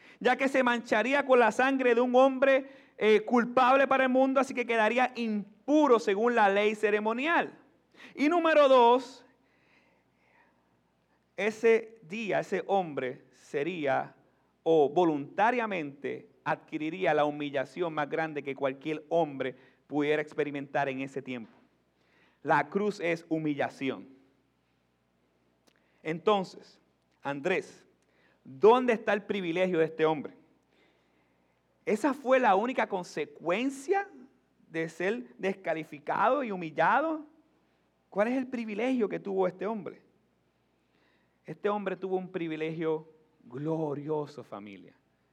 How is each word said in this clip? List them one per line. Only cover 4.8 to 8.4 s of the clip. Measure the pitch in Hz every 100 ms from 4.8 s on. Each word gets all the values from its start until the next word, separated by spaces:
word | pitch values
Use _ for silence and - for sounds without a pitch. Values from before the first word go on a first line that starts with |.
| 214 233 247
impuro | - 226 214 190 _ - 302 294 233
según | 220 196 233
la | 233 202
ley | 202 214
ceremonial. | 214 214 214 214 233 294 330 160 - _ _ _ _ -
Y | - 285
número | 349